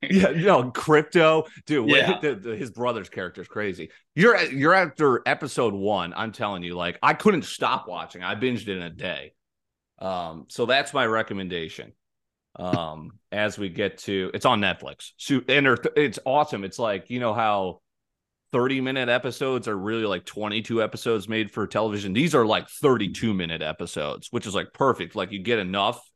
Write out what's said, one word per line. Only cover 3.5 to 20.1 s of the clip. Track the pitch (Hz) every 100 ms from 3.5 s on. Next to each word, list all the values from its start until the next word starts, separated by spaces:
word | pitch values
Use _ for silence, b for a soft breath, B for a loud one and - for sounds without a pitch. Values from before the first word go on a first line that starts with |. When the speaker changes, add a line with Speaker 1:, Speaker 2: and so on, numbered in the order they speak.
| 107 104 82 78 b _
Speaker 1:
You're | 151 233 190
at, | 151
you're | 135 151
after | 190 170 - 143 120
episode | 127 143 143 - 117
one, | 98 101 98 87
I'm | 87 110
telling | - 104 92
you, | 87
like, | 87 87 -
I | 139
couldn't | 156 214 170
stop | 95 - 117 110 -
watching. | 85 82 87
I | 90
binged | 104 127 113 101
it | 92
in |
a | 85
day. | 85 92 73 73 _ _ _ _ _ _ -
Um, | 95 90 82 80 -
so | - 117
that's | 135 143
my | 139 113
recommendation. | 110 110 101 92 87 80 - 57 _ _ _ _ _ _ -
Um, | 90 90 80 78 82 - _
as | 104 107 104
we | 98
get | 92 98 -
to, | - 95 92
it's | -
on | 131 110
Netflix. | 95 82 67 - - -
So, | - 131 123
and | 143
they're | 135 117
th-, | 156 151
it's | 139 - 127
awesome. | 143 151 110
It's | 98 -
like, | 113 95 -
you | 123
know | 117
how | 110 110 101 92 - _ _ _ _ _ _ _
thirty-minute | 123 127 135 131 135 120
episodes | 123 127 - 135 127 110
are | 101
really, | 104 113
like, | 104